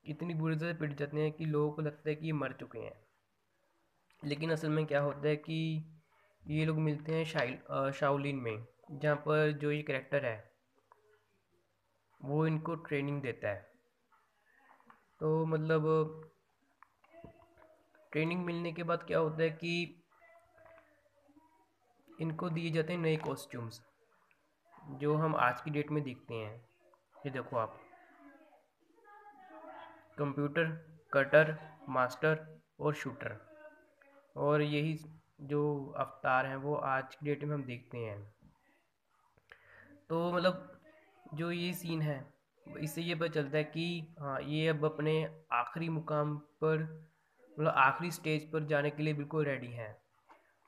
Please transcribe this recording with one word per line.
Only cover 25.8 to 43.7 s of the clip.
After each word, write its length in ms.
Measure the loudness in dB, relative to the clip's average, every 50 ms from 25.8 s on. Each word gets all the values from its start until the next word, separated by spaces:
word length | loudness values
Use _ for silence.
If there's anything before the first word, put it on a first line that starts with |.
| 0 2
में 120 | 0 0 0
देखते 320 | -2 -8 -12 -12 -8 -8
हैं। 200 | -6 -6 -8 -10 -14 -18 _ _ _ _ -20 _ _ _ _ _
ये 160 | -10 -8 -6
देखो 260 | -4 -4 -6 0 0
आप, 220 | 0 0 0 -4 -12 -20 -20 -20 -20 -20 -20 -20 -20 -20 -20 -20 -20 -20 -20 -20 -20 _ _ _ _ _ _ _ _ _ -20 -20 -20 -20 -20 -20 -20 -20 -18 -18 -16 -16 -14 -14 -14 -16 -18 -20 -20 -20 -20 -6
Computer, 520 | -4 -4 -2 0 0 -2 0 2 2 0 0 0 -6 -12 -18 -20 -20 -12 _ 2
cutter, 420 | 2 4 8 8 8 8 8 2 -6 -10 -16 -18 -18 -10 -4
master 560 | 0 2 2 0 0 0 2 2 2 2 -2 -14 -18 -20 _ _ _ -2
और 140 | -2 -2 -2
shooter, 420 | -2 -6 -8 -8 -6 -8 -8 -8 -10 -14 -20 -20 -20 -20 -20 -20 -20 -20 _ _ _ -20 -20 -20 -20 _ _ _
और 260 | 0 2 4 4 4
यही 360 | 4 4 2 2 2 2 0 -2 -6 -14 -18 -20 _ _ _ -16
जो 220 | -6 -2 0 2 2 2 2 0 -4 -6 -4
avatar 480 | -4 -4 -4 -4 -2 2 4 4 4 4
हैं 100 | 2 -2
वो 180 | -4 -2 -2 -2
आज 400 | 0 0 0 0 0 -2 -4 -12
की 100 | -6 -2
date 180 | -2 -2 0 0
में 100 | -2 -2
हम 80 | -2 -2
देखते 320 | -6 -8 -10 -10 -10 -8
हैं। 240 | -6 -6 -6 -6 -10 -12 -16 _ _ -20 -20 _ _ _ _ _ _ _ _ _ _ _ _ _ _ _ _ _ _ _ _ -20 -20 _ -20 -20 -20 -20 -20 -20 -20 _ _
तो 220 | -2 0 0 2 2
मतलब 360 | 4 4 4 2 2 -6 -14 -18 -20 _ -20 -20 -20 -20 _ _ -20 -16
जो 240 | -12 -6 -4 -2 -2
ये 200 | -2 -2 -2 -2 -4
scene 280 | -4 -4 -4 -2 0
है 140 | 0 0 -2 -2 -6 -12 -18 _ _ _ _ _ _
इससे 360 | -14 -8 -6 -6 -4 -4 -4
ये 120 | -2 -2 0
पता 120 | 0 0
चलता 300 | 0 0 0 -2 2 2
है 60 | 0 0
कि 520 | 0